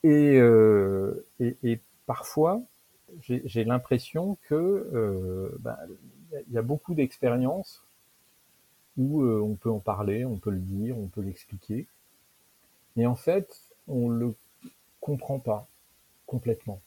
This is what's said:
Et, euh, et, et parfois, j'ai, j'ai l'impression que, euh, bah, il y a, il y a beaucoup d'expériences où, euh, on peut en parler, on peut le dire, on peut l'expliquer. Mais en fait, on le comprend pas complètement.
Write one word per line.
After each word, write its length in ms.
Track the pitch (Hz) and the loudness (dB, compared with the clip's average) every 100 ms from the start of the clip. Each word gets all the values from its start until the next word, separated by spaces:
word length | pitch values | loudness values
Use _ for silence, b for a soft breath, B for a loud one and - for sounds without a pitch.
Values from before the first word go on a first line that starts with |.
Et, 340 | 160 147 147 135 | 6 6 8 8
euh, 880 | 120 113 110 104 98 98 98 - - _ | 10 10 8 8 4 0 -2 -6 -12 _
et, 160 | 120 123 | -4 -2
et 180 | 123 113 _ _ - | -4 -4 _ _ -10
parfois, 560 | 123 - - 160 208 247 _ _ _ _ 165 | -8 -6 0 0 0 -6 _ _ _ _ -20
j'ai, 200 | - 123 | -6 -6
j'ai 220 | - 110 110 | -4 -4 0
l'impression 720 | 123 - 127 - 160 185 196 - | -2 0 -4 -2 -6 -6 -8 -4
que, 80 | 151 175 196 - | -2 0 -2 -2
euh, 560 | 123 107 95 92 92 95 - | -2 -2 -2 -6 -6 -8 -8
bah, 180 | - 58 82 - - - - | -10 -10 -14 -20 -20 -20 -16
il 40 | 151 | -16
y 20 | |
a, 40 | - | -8
il 60 | |
y 40 | 120 | -6
a 40 | |
beaucoup 320 | 117 147 - | -4 -6 -4
d'expériences 920 | 165 131 - 127 120 127 175 190 - _ _ _ _ _ _ _ _ _ _ _ - | -2 -2 -2 -2 0 -2 -4 -8 -18 _ _ _ _ _ _ _ _ _ _ _ -4
où, 260 | 131 151 | -2 0
euh, 180 | 131 110 | 0 0
on 140 | 107 104 | -2 -4
peut 160 | 120 | -4
en 80 | 107 | -4
parler, 440 | 104 98 101 107 | -4 -4 -2 -2
on 140 | 127 107 | -4 -6
peut 140 | 107 | -6
le 80 | 95 | -6
dire, 380 | 92 98 110 120 | -6 -6 -6 -6
on 100 | 95 | -8
peut 140 | 98 | -8
l'expliquer. 640 | 98 92 - 95 - 107 190 _ _ _ _ _ _ _ _ _ _ - | -10 -10 -16 -18 -10 -10 -10 _ _ _ _ _ _ _ _ _ _ -2
Mais 100 | 117 | 0
en 100 | 123 | 0
fait, 440 | - 190 190 - _ _ - | 0 0 -2 -14 _ _ -8
on 180 | 131 120 | -2 0
le 260 | 117 120 107 _ _ - _ _ _ | 0 -2 -4 _ _ -20 _ _ _
comprend 380 | - 143 - 135 | -6 -6 -4 -6
pas 280 | 123 107 - _ _ _ _ _ - | -4 -6 -6 _ _ _ _ _ -10
complètement. 520 | 127 117 113 - 98 | -8 -4 -6 -6 -14